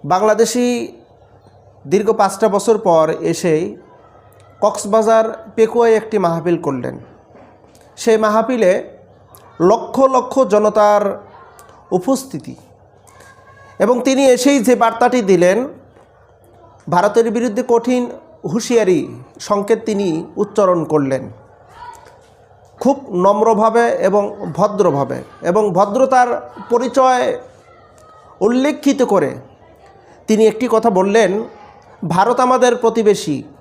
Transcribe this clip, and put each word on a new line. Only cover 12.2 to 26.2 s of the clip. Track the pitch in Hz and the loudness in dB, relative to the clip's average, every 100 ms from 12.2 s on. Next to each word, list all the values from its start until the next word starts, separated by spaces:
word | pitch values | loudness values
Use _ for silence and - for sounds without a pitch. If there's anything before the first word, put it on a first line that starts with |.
| - - - 123 - _ _ _ - - - - - - - - | -4 -14 -14 -20 -20 _ _ _ -20 -20 -20 -20 -20 -20 -20 -4
এবং | 202 247 | 0 2
তিনি | 247 262 269 | 0 2 4
এসেই | 247 285 277 | 4 2 2
যে | 214 247 | 2 2
বার্তাটি | 233 226 240 247 | 2 2 0 0
দিলেন, | 196 180 175 208 262 - - _ _ _ _ _ _ - - - - | 2 2 4 0 -4 -12 -20 _ _ _ _ _ _ -20 -20 -20 -2
ভারতের | 175 202 214 233 | 0 2 2 0
বিরুদ্ধে | 226 240 208 240 | 0 -2 -4 0
কঠিন | 233 233 247 240 - - - - | 0 0 -2 -4 -10 -20 -12 -6
হুঁশিয়ারি | 156 - 233 196 165 - - - - | -6 0 0 2 0 -2 -14 -20 -20
সংকেত | - 202 196 220 220 | -4 -2 0 -2 -2
তিনি | 202 196 160 - - | -4 -2 -4 -6 -6
উচ্চারণ | 208 - 190 180 | -4 0 2 0
করলেন | 151 151 135 131 110 - - _ - - 494 - - - _ _ _ _ _ - | 0 -2 0 -4 -6 -18 -20 _ -20 -20 -20 -20 -20 -20 _ _ _ _ _ -4
খুব | 247 277 - | -2 -2 -4
নম্রভাবে | 180 190 214 226 214 220 233 233 | 0 2 2 2 2 2 2 0
এবং | 175 185 208 202 202 190 147 | 0 0 0 -2 -8 -10 -2
ভদ্রভাবে, | 202 196 202 139 127 127 - - | -2 0 0 0 -4 -8 -12 -8
এবং | 165 190 208 | -2 0 0
ভদ্রতার | 180 202 214 262 262 | 0 0 0 2 2